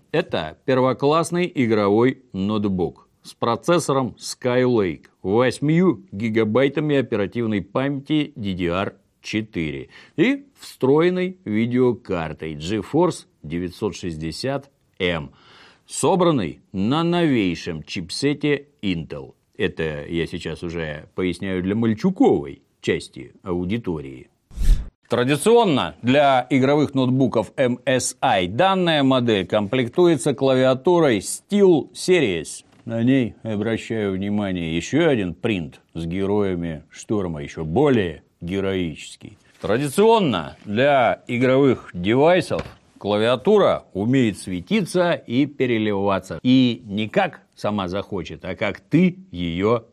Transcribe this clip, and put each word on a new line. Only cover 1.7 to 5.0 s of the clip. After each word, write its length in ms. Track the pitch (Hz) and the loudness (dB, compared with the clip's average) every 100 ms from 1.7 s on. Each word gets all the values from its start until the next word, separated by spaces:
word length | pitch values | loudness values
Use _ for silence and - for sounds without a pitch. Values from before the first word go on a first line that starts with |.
| 110 101 107 127 135 _ | 2 4 4 2 0 _
ноутбук 800 | 95 98 107 104 92 80 - _ _ | -4 -2 -2 -2 -2 -4 -6 _ _
с 100 | - | -18
процессором 840 | - 117 117 - 170 - 135 117 - | -6 -2 -2 0 0 2 -2 -2 -8
Skylake, 920 | - - 123 123 127 117 92 71 | -14 -6 -2 2 2 2 0 -4